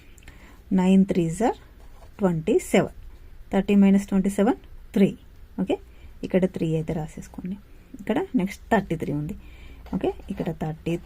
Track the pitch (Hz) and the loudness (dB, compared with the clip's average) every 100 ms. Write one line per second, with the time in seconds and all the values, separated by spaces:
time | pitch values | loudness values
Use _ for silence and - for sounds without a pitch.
0 | - - - - - - - 190 185 190 | -20 -20 -20 -20 -20 -20 -2 2 6 6
1 | 190 185 165 170 240 440 - - - - | 6 2 0 0 0 -2 -10 -20 -20 -20
2 | - - 196 160 160 339 - 208 147 - | -20 -2 0 0 0 0 2 0 0 -4
3 | - - - - - 196 196 202 196 196 | -18 -20 -20 -20 -4 -4 2 6 6 6
4 | 196 190 196 196 202 381 - - - 202 | 2 0 0 2 2 2 -4 -20 -6 2
5 | 190 - - - - - 190 359 - - | 2 2 -16 -20 -16 -6 -4 -4 -6 -20
6 | - - - 185 180 185 170 160 156 160 | -20 -14 -2 0 0 -2 -2 -2 -2 -6
7 | 156 - - - 180 202 - - - - | -6 -12 -16 -12 -10 -10 -12 -20 -20 -16
8 | - 247 381 254 190 - - 220 202 160 | -4 -2 0 -2 -2 -6 0 0 0 -6
9 | - 147 151 208 - - - - - 190 | -4 -4 -6 -8 -14 -20 -20 -18 -8 -4
10 | 370 - - 196 - 160 160 160 - 170 | -4 -6 -10 -8 -6 -6 -8 -6 -6 -6